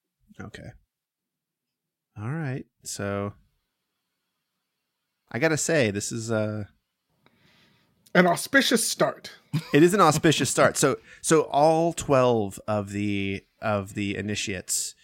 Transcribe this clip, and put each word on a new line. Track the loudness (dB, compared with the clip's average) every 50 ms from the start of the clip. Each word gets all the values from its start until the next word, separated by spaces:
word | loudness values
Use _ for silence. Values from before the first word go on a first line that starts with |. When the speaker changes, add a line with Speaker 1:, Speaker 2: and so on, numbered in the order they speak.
| _ _ _ _ _ _ -20 -18
Speaker 1:
Okay. | -18 -18 -16 -16 -18 -18 -20 -20 _ _ _ _ _ _ _ _ _ _ _ _ _ _ _ _ _ _ _ _ _ _ _ _ _ _ _ -12
All | -10 -10
right. | -8 -8 -6 -6 -8 -8 -10 _ _ _ -14
So | -14 -10 -8 -6 -4 -4 -4 -6 -6 -8 _ _ _ _ _ _ _ _ _ _ _ _ _ _ _ _ _ _ _ _ _ _ _ _ _ _ _ _ _ _ _ _ _ _ _ _ _ _ _
I | -6 -2
gotta | 0 0 0 0
say, | -2 0 2 2 2 2
this | 0 -2 -6 -6
is, | -8 -8 -6 -4
uh, | -2 -2 -2 -2 -4 -6 -10 -12 _ _ _ _ _ _ _ _ _ _ _ _ _ _ _ _ _ _ _ _ _ _ _ _ _ _ _ _ 2
Speaker 2:
An | 4 4 4
auspicious | 2 -2 -4 2 2 2 2 4 0 0 0 -2
start. | -2 -2 -2 -2 -2 -8 -16 -20 -20 -20 _ _ -8 -8 -6 2 4
Speaker 1:
it | 6 6
is | 6 6
an | 6
auspicious | 4 4 4 4 4 2 2 2 0 -2
start. | 0 2 2 2 2 2
So, | 0 0 0 -2 _ -18 -20 -10
so | 0 2 2 2 2
all | 2 2 2 4 4 4 2 0 -2 -2
twelve | -6 -2 2 2 4 4 4 2 2 0 -4 -6 -12 -6 -4
of | -4 -4 -4 -4
the, | -4 -4 -2 -2 -2 -2 -2 -4 -4 -6 -10 _ _ -8
of | -4 -2 -2 -2 -4 -6 -6
the | -6 -4 -4 -4 -4
initiates, | -4 -6 -4 -4 -4 -6 -6 -8 -6 -6 -6 -6 -6 -8 -12 _